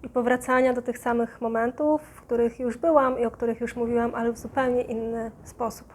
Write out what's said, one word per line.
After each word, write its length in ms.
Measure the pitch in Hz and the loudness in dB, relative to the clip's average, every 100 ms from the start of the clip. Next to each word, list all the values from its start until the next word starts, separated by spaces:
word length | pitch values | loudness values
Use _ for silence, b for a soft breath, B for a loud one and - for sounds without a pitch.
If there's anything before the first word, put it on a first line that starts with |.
i 60 | - | -4
powracania 640 | 247 240 247 254 254 254 | -2 2 0 2 4 4
do 100 | 247 | 2
tych 160 | 247 240 | -4 -4
samych 420 | 247 233 233 - | -2 0 -2 -4
momentów, 640 | 233 226 233 240 302 302 | -2 0 -2 0 2 2
w 200 | - - | -2 -20
których 380 | - 233 233 240 | -4 0 0 0
już 160 | 247 226 | -6 0
byłam 400 | 339 302 262 254 | 4 6 4 0
i 80 | 233 | -2
o 40 | |
których 300 | - 233 233 | -2 -4 -2
już 160 | 233 240 | -6 -4
mówiłam, 380 | 240 240 233 | -2 0 0
ale 180 | 233 233 | -2 -4
w 60 | 233 | -4
zupełnie 440 | 220 - 254 247 | -6 -2 0 0
inny 480 | 247 226 226 226 226 - | -2 -6 -4 -6 -8 -12
sposób. 500 | - - 226 - - | -20 -6 -6 -6 -18